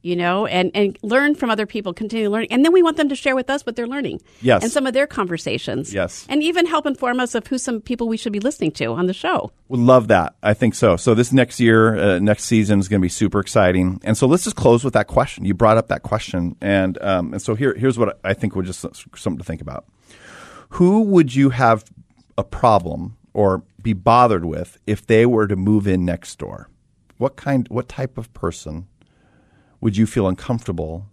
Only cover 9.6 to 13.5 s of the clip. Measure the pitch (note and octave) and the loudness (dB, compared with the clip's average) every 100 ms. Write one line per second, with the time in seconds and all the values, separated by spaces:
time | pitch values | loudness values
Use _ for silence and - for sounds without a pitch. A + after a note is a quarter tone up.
9.6 | _ B2+ A#2+ B2+ A2 G2 D2+ _ G#2 G#2 | _ 2 6 6 6 2 2 _ -2 0
10.6 | A#2 - A2 F2 - A2 A#2+ C3 B2 - | 0 2 2 2 2 2 4 2 2 2
11.6 | A#2 A2+ A2 G#2+ G2 F2+ G2+ G#2+ - A2+ | 4 6 4 2 2 2 2 0 2 0
12.6 | G#2 G2+ F#2+ G2+ F2+ - G2+ G#2 - | 2 0 2 0 0 -2 -2 -2 0